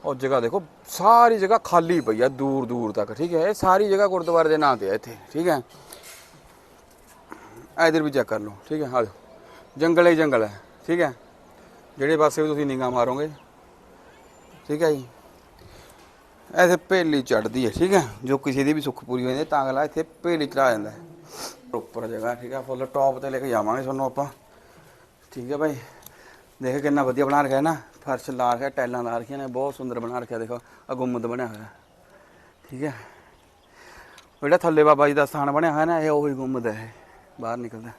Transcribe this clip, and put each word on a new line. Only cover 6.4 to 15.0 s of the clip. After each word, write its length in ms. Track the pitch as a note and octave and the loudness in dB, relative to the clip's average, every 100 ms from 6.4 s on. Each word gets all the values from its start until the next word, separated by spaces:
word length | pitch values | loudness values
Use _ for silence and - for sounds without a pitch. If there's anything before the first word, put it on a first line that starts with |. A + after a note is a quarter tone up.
| - - - - _ - - - - - - - - - | -20 -20 -20 -20 _ -20 -20 -20 -20 -20 -20 -20 -14 2
ਆ 80 | E3 | 2
ਇੱਧਰ 160 | D#3+ | 2
ਵੀ 80 | D3+ | 0
ਚੈੱਕ 180 | C#3 A2+ | -2 -2
ਕਰ 120 | G#2+ | -4
ਲਓ, 120 | G#2 G2+ - | -6 -16 -8
ਠੀਕ 140 | D3+ | -6
ਹੈ, 60 | C#3 | -2
ਆ 140 | B2 | -2
ਜਾਓ, 100 | A2 - - - - - - C#3 | -2 -8 -20 -20 -20 -20 -20 -2
ਜੰਗਲ 300 | D#3+ E3+ F3 | 2 6 6
ਹੀ 100 | D#3+ | 4
ਜੰਗਲ 260 | D#3 B2 | 2 2
ਹੈ, 180 | G#2+ G2+ - - - | -2 -6 -20 -18 -6
ਠੀਕ 140 | F3 | -2
ਹੈ। 120 | D3+ A#2+ - - - - - - - - | -2 -4 -20 -20 -20 -20 -20 -20 -20 -6
ਜਿਹੜੇ 200 | C#3 D#3+ | 0 2
ਪਾਸੇ 260 | D3+ D#3 | 2 2
ਵੀ 60 | D#3 | -2
ਤੁਸੀਂ 180 | D3 C#3+ | -2 -2
ਨਿਗਾਹ 240 | C3 B2+ | -2 -2
ਮਾਰੋਗੇ, 380 | B2 A#2+ C3 D#3 D3 - - - - - - - - - - - - - | 0 0 -2 -6 -10 -20 -20 -20 -20 -20 -20 -20 -20 -20 -20 -20 -20 -8
ਠੀਕ 140 | D3+ | 0
ਹੈ 100 | E3 | 0
ਜੀ, 120 | C#3+ | 0